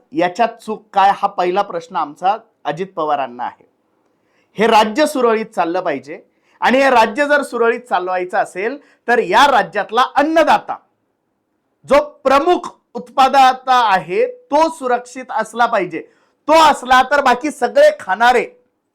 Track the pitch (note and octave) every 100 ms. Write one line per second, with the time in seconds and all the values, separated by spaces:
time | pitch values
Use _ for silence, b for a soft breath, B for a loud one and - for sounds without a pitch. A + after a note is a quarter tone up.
0 | _ D3+ F3 F3+ A3+ - - G#3+ _ G3+
1 | G3 F#3+ G3+ G3 F3+ F#3 G3+ E3+ - F#3
2 | D3 D3+ F3+ A3 - _ D3 D#3 F#3+ F#3+
3 | D3+ D3 B2+ B2 A2 - _ _ _ _
4 | _ _ _ _ _ - A3 A3 A3 G#3+
5 | D4+ C4+ A#3+ A3 A3 - E3+ F3+ F3+ C#3
6 | B2 F#3 _ _ _ _ G3 B3+ C4+ A#3+
7 | A3+ G#3+ C#4+ C#4+ C4+ A#3+ A#3 A#3+ A#3+ F#3+
8 | F3+ F#3 F3+ G3+ E3 F3+ G#3+ C#4+ b b
9 | - A#3+ F3+ G#3 C#4+ A#3+ F3+ G3+ F#3+ G#3+
10 | - - D4 E4 D4 G#3+ - G#2 _ _
11 | _ _ _ _ _ _ _ _ C#3 C#4
12 | D4 - C4 C4+ E4 F4+ - - _ A#3
13 | B3 - C4 C#4 C4 B3+ C4 B3 A3+ F#3+
14 | D#3+ F#3+ B3+ - _ C#4+ D#4+ - B3+ A#3+
15 | B3 C4 B3+ A3 A3 A3+ A#3 G#3+ F3 D3+
16 | - b b b - D#4+ D#4 - B3 B3+
17 | C4 C#4+ C4 B3 D4+ - A#3+ A3+ D4+ D4
18 | - G3 A#3+ B3 F3+ _ _ _ _